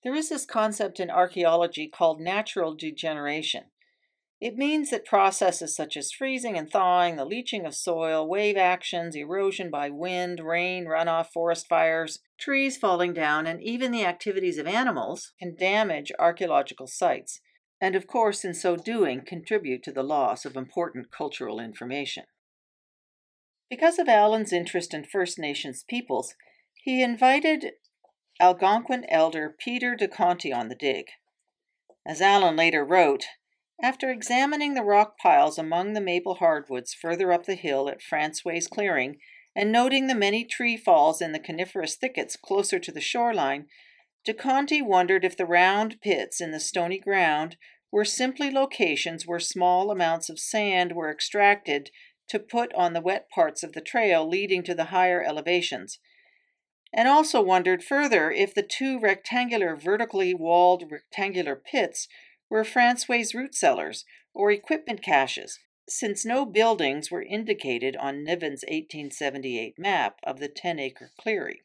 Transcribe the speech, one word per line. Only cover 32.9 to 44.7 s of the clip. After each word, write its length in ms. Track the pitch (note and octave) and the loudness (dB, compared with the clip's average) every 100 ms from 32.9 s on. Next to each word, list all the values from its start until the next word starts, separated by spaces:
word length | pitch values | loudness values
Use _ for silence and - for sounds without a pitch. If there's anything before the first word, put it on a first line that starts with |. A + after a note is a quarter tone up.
| F#3 D#3+ C#3 - - _ _ _ _ | 6 6 4 -2 -14 _ _ _ _
"After 300 | A#3+ C4 C4+ | -2 -2 -4
examining 640 | B3 G#3 B3 C#4 D4 D4 | -4 0 2 2 0 -2
the 100 | C4+ | 0
rock 320 | G#3 G3+ G#3+ _ | 4 4 4 _
piles 400 | F#3 D3 D3 D#3 | 4 6 6 2
among 340 | D#3+ E3 G3 | -4 -2 -2
the 80 | G#3+ | -2
maple 360 | F#3+ F3+ F3 F3+ | 0 -2 -2 2
hardwoods 580 | E3+ D#3 C#3+ B2+ B2 | 2 2 -2 -8 -8
further 380 | - E3 E3+ F#3 | -10 -4 0 2
up 140 | F3 F3 | 2 0
the 100 | F#3 | -6
hill 320 | E3+ C3+ C#3 | -2 -2 -2
at 140 | C3+ | -6
Francois' 640 | - D#3 D3+ D#3 - E3 E3+ | -6 -4 -4 -4 -6 -6 -6
clearing, 480 | - G3+ D#3 B2+ D3+ - - _ - | -4 -2 0 -2 -8 -20 -20 _ -2
and 160 | G#3 | 2
noting 340 | A3+ B3 C4+ C4 | 4 4 2 0
the 80 | |
many 300 | B3 G3+ G#3+ | 2 2 0
tree 320 | A#3 - A#3+ A3+ | -4 -4 -4 -2
falls 440 | - E3 D3+ D#3+ | 4 6 6 2
in 120 | E3+ | -4
the 80 | D#3 | -6
coniferous 560 | - D#3+ F#3 G3+ D#3+ - | -8 -8 -6 -4 -6 -4
thickets 400 | C4 B3+ - - | -6 -6 -8 -10
closer 420 | - G3 G3+ F#3 | -2 -2 0 -2
to 140 | E3+ | -4
the 80 | D#3 | -8
shoreline, 680 | - B3 A#3+ G#3+ C#3 C#3 D3 _ - _ _ _ | -6 -2 0 0 0 -2 -8 _ -20 _ _ _
de 100 | - | -8
Conti 460 | A3 C4 C4 C#4+ | -6 0 0 2